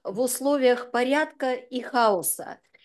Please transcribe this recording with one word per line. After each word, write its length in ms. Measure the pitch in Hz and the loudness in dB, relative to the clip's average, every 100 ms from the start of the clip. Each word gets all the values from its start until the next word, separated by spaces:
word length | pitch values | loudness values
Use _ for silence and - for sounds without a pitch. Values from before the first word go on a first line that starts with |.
в 160 | - 202 | -8 -2
условиях 720 | 254 - 277 294 254 240 - | -2 0 0 4 4 2 0
порядка 600 | 240 254 285 311 - 262 | -2 2 2 0 -4 -4
и 260 | 247 - 254 | -4 -6 -10
хаоса. 800 | - 247 220 185 151 - - - _ _ | -2 2 4 4 0 -6 -10 -16 _ _